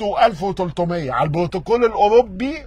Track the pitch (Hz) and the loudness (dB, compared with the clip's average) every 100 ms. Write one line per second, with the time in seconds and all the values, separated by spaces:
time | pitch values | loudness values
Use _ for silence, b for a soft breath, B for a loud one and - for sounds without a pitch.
0 | 208 170 226 165 196 185 180 147 170 175 | -6 2 2 2 -4 -4 -4 -2 -4 -4
1 | 139 123 156 156 175 185 - 233 233 214 | -4 -2 -2 0 -2 -4 -2 2 2 2
2 | 208 226 233 185 262 311 | 4 4 4 -2 -6 -6